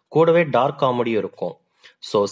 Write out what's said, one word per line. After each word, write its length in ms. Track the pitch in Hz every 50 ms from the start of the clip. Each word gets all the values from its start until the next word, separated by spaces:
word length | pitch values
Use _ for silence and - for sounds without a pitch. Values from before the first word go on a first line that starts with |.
| _
கூடவே 360 | _ - 151 165 165 165 175 170
டார்க் 380 | 147 123 117 127 143 147 -
காமெடியும் 400 | 143 131 123 120 117 120 113 104 95
இருக்கும். 320 | 95 - - 95 87 85 _ _ _ _ _ _ - _ _
So 240 | - - - 107 101 98